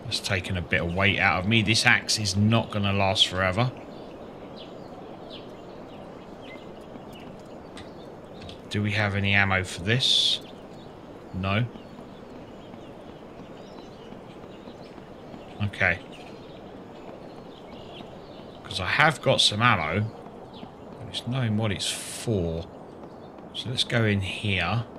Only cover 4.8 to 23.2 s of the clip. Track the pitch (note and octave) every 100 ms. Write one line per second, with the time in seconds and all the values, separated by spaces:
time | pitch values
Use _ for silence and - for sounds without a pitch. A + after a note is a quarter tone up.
4.8 | - - - - - - - - - -
5.8 | - - - - - - - - - -
6.8 | - - - - - - - - - -
7.8 | - - - - - - - - - G#2+
8.8 | G#2 G#2 G#2 G2 G2 G2+ G2 F#2+ F#2+ -
9.8 | F2 A#2+ - - - - - - - -
10.8 | - - - - - F#2 F#2+ G2+ A#2+ -
11.8 | - - - - - - - - - -
12.8 | - - - - - - - - - -
13.8 | - - - - - - - - - -
14.8 | - - - - - - - - G#2 -
15.8 | F#2+ F2 - - - - - - - -
16.8 | - - - - - - - - - -
17.8 | - - - - - - - - - -
18.8 | F2+ - D#3 D3+ - B2 - G#2 A#2+ G#2
19.8 | D2+ F2+ G#2+ - - - - - - -
20.8 | - - - - - B2+ A#2+ G#2+ A2+ A2
21.8 | - - - - - G#2 E2+ E2 - -
22.8 | - - - -